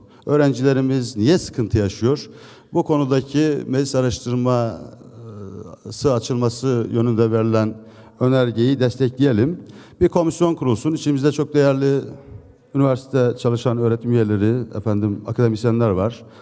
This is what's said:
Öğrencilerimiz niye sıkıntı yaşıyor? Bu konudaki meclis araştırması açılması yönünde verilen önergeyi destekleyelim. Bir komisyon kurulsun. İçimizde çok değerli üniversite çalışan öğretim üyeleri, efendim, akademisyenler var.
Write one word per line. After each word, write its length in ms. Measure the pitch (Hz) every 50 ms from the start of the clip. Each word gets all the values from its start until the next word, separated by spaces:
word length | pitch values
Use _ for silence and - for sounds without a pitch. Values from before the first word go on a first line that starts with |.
| - - - - -
Öğrencilerimiz 920 | - 143 147 147 143 123 120 131 139 135 135 131 131 135 131 123 117 123
niye 220 | 104 107 139 180 175
sıkıntı 400 | - - - - 113 - - 110
yaşıyor? 520 | 101 95 - - 107 123 147 147 - - - - - - - - - _
Bu 120 | - 170 160
konudaki 760 | - 156 147 143 127 139 135 127 135 139 147 156 156 143 131 120
meclis 280 | 117 131 135 143 127 -
araştırması 840 | 131 127 123 - - - 123 123 123 123 127 123 120 117 113 87 76 76 - - - - - - 117 117 113 104 101 101 98 98 - 90 87 - - - 110 117 - - 147
açılması 720 | 123 117 - - 127 120 120 117 120 - 131 135 123 117 113 -
yönünde 400 | 117 117 117 123 113 107 117 110
verilen 420 | 113 113 110 113 110 110 107 110 110 - - - - - - - - -
önergeyi 600 | 127 127 123 127 123 120 113 117 120 131 139 117
destekleyelim. 800 | 127 120 - - 131 120 - - 139 139 120 101 120 160 175 - - - - - - - - -
Bir 80 | 180 170
komisyon 460 | - 175 165 165 - - 175 170 160
kurulsun. 380 | - 147 127 113 101 - 156
İçimizde 400 | 160 151 - 147 143 135 135 147
çok 220 | 139 156 147 143 151
değerli 460 | 147 139 139 135 135 139 139 139 135 - 117 - - - - - - - - - _ _ _ -
üniversite 580 | 139 135 135 131 123 - - 135 131 123 123 117 -
çalışan 400 | - 120 117 117 - 131 117 117
öğretim 340 | 117 113 113 117 117 120
üyeleri, 640 | 120 117 110 104 107 98 104 110 120 127 117 - -
efendim, 480 | 104 98 113 104 104 107 107 104 104 104
akademisyenler 640 | 113 110 - 123 117 110 104 117 120 113 117 117 110
var. 340 | 92 90 98 117 117 - - - - -